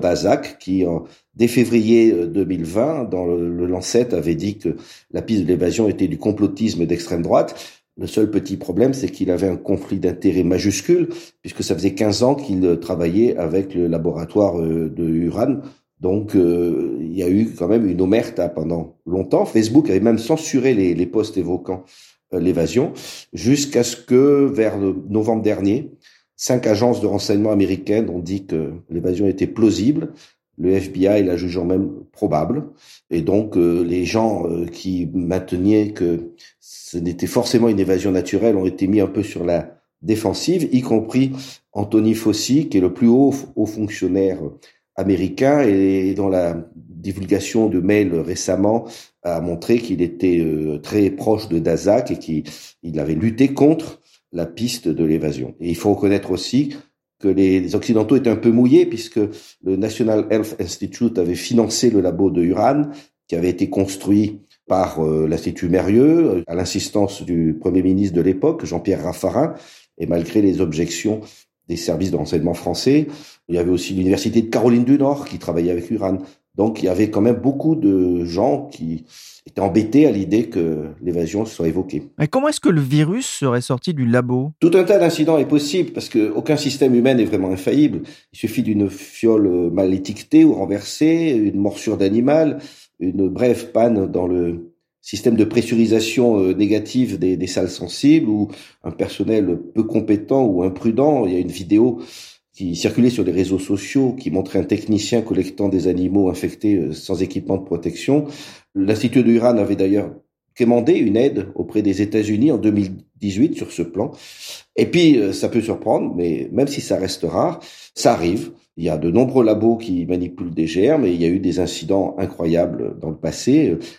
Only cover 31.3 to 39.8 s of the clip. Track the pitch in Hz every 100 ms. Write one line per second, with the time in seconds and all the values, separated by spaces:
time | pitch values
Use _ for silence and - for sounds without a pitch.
31.3 | 87 90 90 87 92 98 - - - 101
32.3 | 76 85 135 - - - - - 85 76
33.3 | 101 107 95 85 85 85 90 85 110 113
34.3 | 95 85 85 85 - 95 92 82 92 85
35.3 | 92 - 90 98 107 104 - 87 85 85
36.3 | - - _ - - - 87 85 - 85
37.3 | 123 - 120 117 101 92 92 98 92 87
38.3 | 98 113 101 92 - 95 104 95 107 98
39.3 | 87 85 85 - -